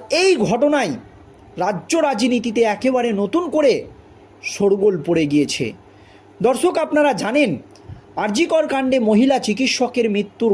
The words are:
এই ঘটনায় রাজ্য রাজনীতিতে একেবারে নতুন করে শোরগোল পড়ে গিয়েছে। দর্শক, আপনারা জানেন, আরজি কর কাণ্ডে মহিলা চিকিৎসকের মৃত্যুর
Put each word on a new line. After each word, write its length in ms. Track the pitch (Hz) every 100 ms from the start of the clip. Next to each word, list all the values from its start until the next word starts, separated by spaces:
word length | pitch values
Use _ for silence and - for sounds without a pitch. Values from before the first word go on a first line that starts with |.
| -
এই 180 | 311 381 320
ঘটনায় 560 | 175 226 294 294 208 120 - - - - - -
রাজ্য 340 | 180 185 - 330
রাজনীতিতে 600 | 302 240 240 247 240 220 226
একেবারে 360 | 208 262 254 240
নতুন 320 | 196 202 320 349
করে 220 | 302 294 165 - - - - - -
শোরগোল 520 | - - 202 196 208 180
পড়ে 220 | 147 165 147
গিয়েছে। 400 | 147 131 - 120 - - - - - - -
দর্শক, 340 | 220 262 349 339
আপনারা 340 | 311 302 294
জানেন, 380 | 214 196 269 262 127 - - - - - -
আরজি 280 | 202 208 330
কর 180 | 320 302
কাণ্ডে 320 | 269 262 262
মহিলা 360 | 214 214 262 262
চিকিৎসকের 680 | - 208 254 - 240 247 226
মৃত্যুর 420 | 202 202 - 233